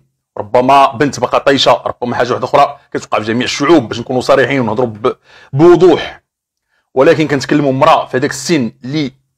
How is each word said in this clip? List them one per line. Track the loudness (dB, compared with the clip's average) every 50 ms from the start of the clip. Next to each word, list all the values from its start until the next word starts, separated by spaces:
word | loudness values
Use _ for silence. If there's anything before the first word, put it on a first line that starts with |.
| _ _ _ _ _ _ -14 -14
ربما | -8 -2 -2 0 2 4 4 4 4 2 0
بنت | -2 -4 -4 -4 -4
باقا | -4 -2 -2 -2
طايشة، | 0 0 0 2 2 2 0 0 -2
ربما | -6 -8 _ -8 -6 -4
حاجة | -4 -4 -4
واحدة | -4 -4 -4
أخرى | 0 0 2 2 0 -2 -8 _ _ -12
كتوقع | -12 -8 -6 -4 -4
في | -2
جميع | -2 -4 -4 -4
الشعوب | -4 -6 -2 0 2 2 2 2 0
باش | -6 -10
نكونوا | -8 -6 -6 -4
صريحين | 0 0 2 2 2 0 0 -2
ونهضروا | -2 -2 -2 -2 -4 -4
ب-، | -4 -4 -4 -6 -6 -6 _ _ _ -20 -16 _ 0
بوضوح، | 4 6 6 6 6 6 4 4 2 0 -6 -14 -18 _ _ _ _ _ _ _ _ _ _ _ _ _ _ -2
ولكن | 0 2 2 2 2 0 -2
كنتكلموا | -2 -4 -4 -2 -2 -2 0 -2 -2
مرأة | 0 2 2 2 2 0
في | -2 -4
هذاك | -4 -4 -4
السن | -6 -8 -6 -4 -2 -2 -2 -4 -8 _ -12
اللي | -8 -6 -6 -6 -6 -8 _ _ _ _